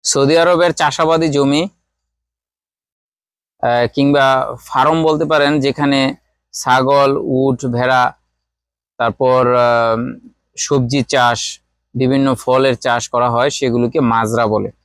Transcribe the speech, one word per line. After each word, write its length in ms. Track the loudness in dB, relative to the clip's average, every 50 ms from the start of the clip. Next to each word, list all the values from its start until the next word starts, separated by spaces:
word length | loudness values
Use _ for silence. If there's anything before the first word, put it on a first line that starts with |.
| _
সৌদি 320 | -2 0 0 2 2 4
আরবের 360 | 4 4 2 2 2 2 0
চাষাবাদী 560 | 0 0 -2 -2 0 0 0 0 2 0 0 0
জমি, 400 | 0 0 0 0 0 -2 -2 -4 _ _ _ _ _ _ _ _ _ _ _ _ _ _ _ _ _ _ _ _ _ _ _ _ _ _ _ _ _ _ _ _ _ _ _ _ _ _
আহ, 240 | -4 -2 0 0 -2 -2
কিংবা 640 | _ 0 0 2 2 2 2 2 2 0 -2 -6 -10 -14 -14
ফার্ম 360 | -6 -2 0 0 2 2 2
বলতে 220 | 2 0 0 0 0
পারেন, 360 | 0 0 2 2 2 0 0
যেখানে 560 | -2 -2 -2 -2 -2 0 0 0 0 -2 -4 _ _ _ _ _ _ _ -16
ছাগল, 600 | -8 -2 0 0 2 2 2 2 2 2 2 0 -2 -4 -2 -2 0
উট, 280 | 0 -2 -2 -4 -4
ভেড়া, 480 | -6 -4 -2 0 0 2 2 0 0 -4 _ _ _ _ _ _ _ _ _ _ _ _ _ _ _ _ -4
তারপর, 580 | -4 -4 -2 _ 0 2 2 2 2 2 2
আহ, 400 | 2 2 2 2 2 0 0 -2 -2 -4 -8 -10 -14 -18 -20 _ _ _ _ _ -12
সবজি 440 | -6 -2 -2 -2 0 0 -2 -4 -2 0
চাষ, 480 | 0 2 2 2 0 -2 -6 -12 -12 -16 _ _ _ _ _ _ _
বিভিন্ন 400 | -2 0 0 2 2 2 0 -2
ফলের 420 | -2 -2 0 0 2 2 2 0
চাষ 320 | -2 -2 -2 -2 -2 -2 -4
করা 220 | -2 -2 0 0
হয়, 200 | 0 0 0 0
সেগুলোকে 500 | -2 -2 -4 -2 0 0 -2 0 0 0
মাজরা 460 | 0 0 0 0 0 0 0 -2 0
বলে। 240 | 0 0 -2 -4 -6 -10 _